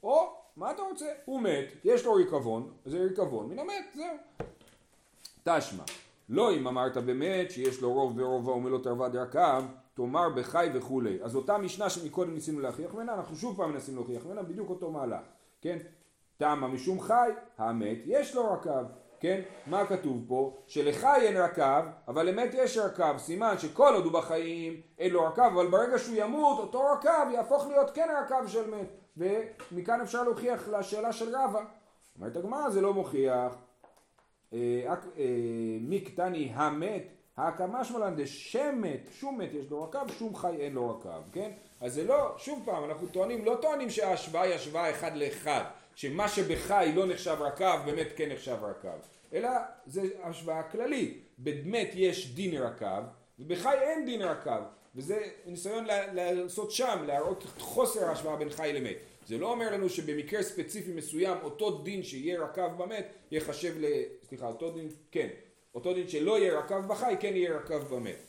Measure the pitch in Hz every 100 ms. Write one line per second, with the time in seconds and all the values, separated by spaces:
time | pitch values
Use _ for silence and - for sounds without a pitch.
0 | 202 294 359 - - - 202 392 392 370
1 | 302 302 - 262 214 143 135 - 190 240
2 | 240 208 180 151 117 113 131 - 131 165
3 | 185 185 165 120 107 214 330 403 381 277
4 | 339 302 - _ - - - _ _ _
5 | _ _ - - - 165 - 95 73 -
6 | - _ - 123 233 165 127 127 127 127
7 | 123 127 160 190 180 123 131 120 123 131
8 | 135 117 127 131 120 123 127 127 127 120
9 | 127 123 123 147 170 131 131 - _ -
10 | 123 151 170 131 123 160 170 127 123 131
11 | 113 92 113 127 131 208 185 180 202 175
12 | 156 147 175 160 156 151 135 127 151 208
13 | 233 214 160 156 196 190 165 147 127 131
14 | 117 123 160 208 175 180 190 180 170 156
15 | 127 - - _ _ _ 156 170 160 -
16 | _ _ _ _ 151 147 127 127 135 185
17 | 185 226 240 220 - - 113 117 104 113
18 | - 262 285 254 226 185 170 139 117 -
19 | - - 165 190 185 - - 185 196 185
20 | 151 123 117 127 135 - - 151 147 147
21 | 247 277 226 190 175 - 139 143 165 -
22 | - 131 175 196 240 254 247 226 202 -
23 | 160 139 123 175 226 190 156 147 285 226
24 | 170 165 160 165 170 170 165 160 - -
25 | 180 175 160 160 247 180 175 190 247 254
26 | 240 226 208 285 294 254 202 247 277 285
27 | 277 330 269 240 220 285 285 277 269 294
28 | 320 294 277 262 220 214 220 214 185 -
29 | _ - 180 208 220 - - 175 170 233
30 | 233 240 240 226 240 233 - 208 190 208
31 | 226 220 226 254 269 208 226 - _ _
32 | _ - 101 131 190 269 285 196 196 196
33 | 180 139 135 127 123 - - _ - _
34 | _ _ _ _ _ 117 120 123 123 180
35 | - - 131 120 117 113 113 113 120 190
36 | - - 180 175 135 117 151 147 180 202
37 | - - _ - 156 170 180 240 233 233
38 | 202 160 139 - - 226 285 269 196 135
39 | - - 277 254 165 147 135 147 160 269
40 | 262 - 226 196 180 170 143 135 120 110
41 | 92 80 78 160 208 - - - 123 135
42 | 180 285 269 - - 285 214 175 147 156
43 | 175 185 196 240 214 240 294 294 247 220
44 | 196 185 - 160 185 165 147 160 170 147
45 | 165 151 143 143 151 135 - - - -
46 | 143 156 208 202 165 160 - 202 170 156
47 | 190 175 175 151 147 - 190 160 143 147
48 | 156 - 147 135 - 117 104 95 95 80
49 | - - _ 160 233 254 - - - 156
50 | 190 - 175 170 165 160 160 214 254 277
51 | 190 - - - 131 143 143 226 190 185
52 | 185 165 131 123 190 156 120 - 104 95
53 | 117 - _ - 143 175 214 269 269 320
54 | 254 233 185 151 151 113 - - _ 127
55 | 139 208 202 - 175 175 185 226 220 202
56 | 196 180 175 180 180 - 208 - 254 196
57 | 147 143 160 190 - - - - 247 220
58 | 175 151 156 147 147 151 156 143 120 90
59 | - - - 113 196 240 226 202 190 -
60 | 156 147 143 208 196 - 151 214 175 165
61 | 151 156 190 180 - 220 214 156 151 196
62 | 170 135 147 175 151 - 180 165 185 220
63 | - - - 156 151 - 170 160 151 147
64 | 123 - - 127 120 113 165 165 156 151
65 | _ - 233 - - _ _ 120 175 180
66 | 175 151 165 220 190 156 147 196 190 208
67 | 240 190 208 190 175 151 - 156 139 127
68 | 110 82